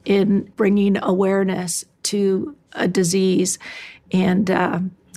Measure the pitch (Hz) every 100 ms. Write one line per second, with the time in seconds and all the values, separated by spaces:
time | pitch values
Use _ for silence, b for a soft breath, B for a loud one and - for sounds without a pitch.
0 | - 196 190 196 - - 202 202 202 190
1 | 190 185 190 196 190 185 180 - - _
2 | - 208 196 190 302 - _ - 185 185
3 | 170 190 190 180 185 - B B B B
4 | - 185 180 185 185 175 180 175 185 -
5 | _